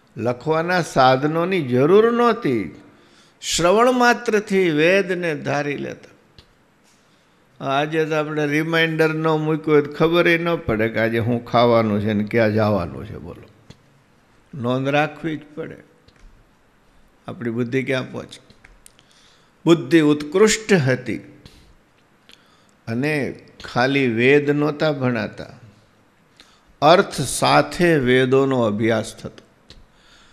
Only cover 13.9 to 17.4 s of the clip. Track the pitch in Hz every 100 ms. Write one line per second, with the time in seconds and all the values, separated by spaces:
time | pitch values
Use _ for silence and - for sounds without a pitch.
13.9 | _ _ _ _ _ _ 151 120 127 135
14.9 | 147 151 151 165 151 - - 156 - -
15.9 | _ _ _ - _ _ _ _ _ _
16.9 | _ _ _ - 113